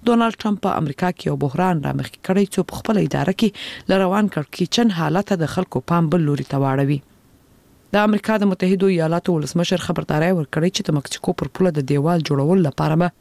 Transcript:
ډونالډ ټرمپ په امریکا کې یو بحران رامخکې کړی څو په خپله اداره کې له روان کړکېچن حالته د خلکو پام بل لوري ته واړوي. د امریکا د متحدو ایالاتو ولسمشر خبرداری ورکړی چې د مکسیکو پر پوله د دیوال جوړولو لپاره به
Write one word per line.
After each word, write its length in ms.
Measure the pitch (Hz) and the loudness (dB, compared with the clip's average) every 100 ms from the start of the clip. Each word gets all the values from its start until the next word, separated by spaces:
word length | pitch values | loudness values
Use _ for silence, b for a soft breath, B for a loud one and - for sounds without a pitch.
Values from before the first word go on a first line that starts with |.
| - | 2
ډونالډ 320 | 233 233 - | 2 2 0
ټرمپ 200 | 220 208 190 | -4 -2 -2
په 120 | - | -2
امریکا 280 | 156 139 180 | -2 -2 -2
کې 160 | 180 - | -2 -4
یو 60 | 147 | -2
بحران 400 | 143 139 185 170 | -2 0 0 0
رامخکې 340 | 139 139 135 - - | -2 -4 -6 -12 -2
کړی 180 | 190 202 | 0 2
څو 100 | - 180 | 0 -4
په 100 | - | -4
خپله 240 | - 214 160 | -2 0 2
اداره 280 | 139 143 190 | 0 -2 0
کې 80 | 220 - B B - | 0 -2 B B 0
له 80 | 185 | 2
روان 260 | 190 196 208 - | 2 2 0 -2
کړکېچن 540 | 147 - 175 - 233 175 | -8 -4 -2 2 0 0
حالته 420 | 160 165 - 190 | 0 -2 -2 -2
د 100 | 147 | -2
خلکو 300 | - 185 139 - | -2 -4 -4 -2
پام 160 | 170 165 | 0 2
بل 120 | 175 151 | 2 2
لوري 160 | 143 135 | 0 -2
ته 80 | 139 | -2
واړوي. 340 | 135 135 139 143 - _ _ _ _ _ _ _ _ | 0 2 0 -2 -4 _ _ _ _ _ _ _ _
د 160 | 202 214 | 0 2
امریکا 300 | 208 - 220 | 2 0 0
د 80 | 202 | 2
متحدو 360 | 185 185 190 196 | 2 0 2 2
ایالاتو 420 | 180 160 170 - 170 | 2 2 0 0 -2
ولسمشر 480 | 147 170 170 185 - | 0 -2 0 -2 -2
خبرداری 460 | 160 156 151 165 | -4 -2 0 2
ورکړی 380 | 185 147 - 170 | 0 -2 0 -2
چې 80 | - 202 | -2 -2
د 80 | 151 | -2
مکسیکو 380 | - - - 139 | -4 -8 -6 -4
پر 100 | 143 | -6
پوله 200 | - 185 151 | 0 0 0
د 100 | 135 | 0
دیوال 340 | 143 143 175 151 | 0 2 0 0
جوړولو 360 | 143 143 190 160 | 0 2 2 2
لپاره 300 | - 151 156 | 0 0 2
به 100 | 175 - | 0 -2